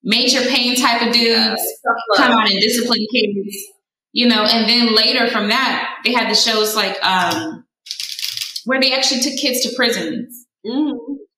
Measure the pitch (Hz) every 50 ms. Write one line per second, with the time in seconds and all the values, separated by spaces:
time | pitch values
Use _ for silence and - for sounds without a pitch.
0 | - 190 214 240 262 247 - 262 247 254 262 254 240 247 254 - - 247 233 240
1 | 240 226 233 240 233 233 226 226 226 220 - - 427 453 - - _ - - -
2 | - 453 202 190 - 240 233 - - 202 190 190 208 233 240 240 226 240 233 208
3 | 214 - 247 233 214 202 202 196 202 202 - - - - _ _ _ _ _ _
4 | _ _ - - 240 247 226 214 214 214 226 233 220 208 233 240 240 226 220 -
5 | - - 254 254 233 240 240 214 202 208 226 262 262 233 - - - - - -
6 | - 220 247 247 220 214 233 - - 233 226 214 214 214 214 220 202 196 - -
7 | - 185 190 185 180 170 160 160 160 160 - - - _ _ _ _ - - -
8 | - - - - - - - - - - - - - 226 262 269 269 262 262 269
9 | 269 - 262 247 269 294 269 - 302 262 240 247 262 233 - - 214 233 208 185
10 | 165 - - - - - - - - _ _ _ - 214 247 277 311 285 254 240
11 | - 269 285 277 415 _ _